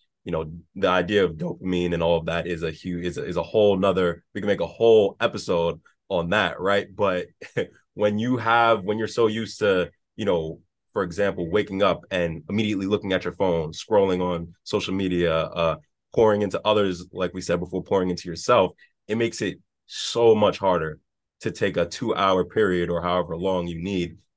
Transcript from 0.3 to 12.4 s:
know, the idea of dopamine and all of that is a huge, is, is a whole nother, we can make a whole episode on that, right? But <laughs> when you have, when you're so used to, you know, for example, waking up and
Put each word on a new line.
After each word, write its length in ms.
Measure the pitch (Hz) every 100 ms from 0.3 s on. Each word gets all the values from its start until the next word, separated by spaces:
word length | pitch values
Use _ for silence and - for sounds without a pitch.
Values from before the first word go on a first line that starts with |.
know, 200 | 82 80 85 - -
the 120 | 95
idea 380 | 92 87 104 90
of 80 |
dopamine 600 | 78 87 87 92 90 87
and 100 | 85
all 140 | 82 85
of 100 | 80
that 180 | 85 85
is 160 | 82
a 80 | 82
huge, 340 | 78 92 87 87
is, 120 | 85
is 200 | 80 87
a 60 |
whole 320 | 82 110 104 98
nother, 460 | 98 92 90 82 _
we 80 | 104
can 60 | 101
make 140 | 92
a 60 | 82
whole 500 | - 117 110 98 -
episode 640 | 113 104 90 87 85 80 _ _ -
on 200 | 92 85
that, 300 | 104 92 -
right? 280 | 92 101 101
But 340 | 95 101 90 87 _ - -
<laughs> 120 | 95 _ _ -
when 240 | 104 104
you 180 | 117 127
have, 460 | 110 120 117 110
when 140 | 92 107
you're 100 | 107
so 200 | - 113
used 320 | 107 107 -
to, 300 | 104 92 82 - _ -
you 100 | 104
know, 340 | 87 80 80 _ _ _
for 100 | 110
example, 480 | 92 82 101 92 85
waking 320 | 101 104 95
up 220 | 98 87 -
and 320 | 92 85 80